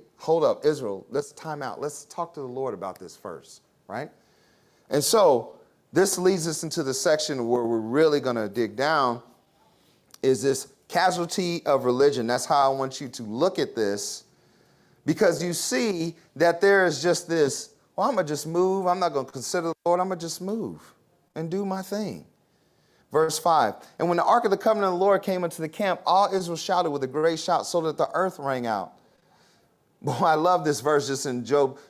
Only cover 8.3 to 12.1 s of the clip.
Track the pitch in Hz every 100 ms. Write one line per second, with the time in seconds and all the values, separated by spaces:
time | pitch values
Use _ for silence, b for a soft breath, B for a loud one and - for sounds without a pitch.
8.3 | 120 107 104 113 104 139 156 131 117 -
9.3 | _ _ _ _ b b b b - 135
10.3 | 123 131 131 - _ - 180 185 175 170
11.3 | - 180 170 - 135 123 123 143